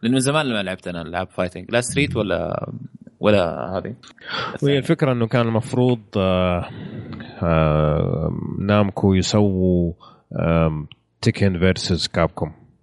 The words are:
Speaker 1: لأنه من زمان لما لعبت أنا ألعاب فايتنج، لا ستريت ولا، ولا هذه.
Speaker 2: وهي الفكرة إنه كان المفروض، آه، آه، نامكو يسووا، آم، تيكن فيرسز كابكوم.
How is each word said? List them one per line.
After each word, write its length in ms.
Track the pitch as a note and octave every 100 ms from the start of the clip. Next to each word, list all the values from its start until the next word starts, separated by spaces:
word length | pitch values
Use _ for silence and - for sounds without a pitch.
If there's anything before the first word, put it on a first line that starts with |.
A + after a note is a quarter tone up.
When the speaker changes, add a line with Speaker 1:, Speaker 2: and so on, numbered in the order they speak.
Speaker 1:
لأنه 120 | A2+
من 60 | C3+
زمان 260 | B2+ D3+ C#3+
لما 160 | A2
لعبت 260 | F#2+ F#2 -
أنا 140 | F2
ألعاب 260 | D#2+ F2 F#2
فايتنج، 400 | - F2+ - -
لا 100 | A#2
ستريت 360 | A#2+ - C#3+ A#2+
ولا، 560 | G#2 E2+ E2+ - - - - - - _
ولا 560 | G2+ G#2 E2+ D2+ B1 F#2
هذه. 180 | F#2 A#2+ - - - - - -
Speaker 2:
وهي 160 | C#3+ C#3+
الفكرة 340 | B2 E3 C#3+
إنه 140 | B2 A2+
كان 220 | B2+ A#2
المفروض، 520 | A2+ A2 A#2+ B2 B2 G#2 G#2+
آه، 540 | F#2+ F2+ F2+ F2 - - - - - - - -
آه، 880 | E2+ D#2+ D#2 D2+ D2+ D2+ - - D#2+ E2+ - -
نامكو 540 | F#2+ G#2 G2+ - G2+
يسووا، 800 | F#2+ F2 G#2+ G#2 F#2 F#2 F2+ F2 E2+ - - _ -
آم، 460 | E2 E2 D#2+ D#2 D2 - _ _
تيكن 360 | - G#2+ G2+ F2+
فيرسز 480 | F#2 F#2 - F2 -
كابكوم. 460 | - E2 - D#2+ - - _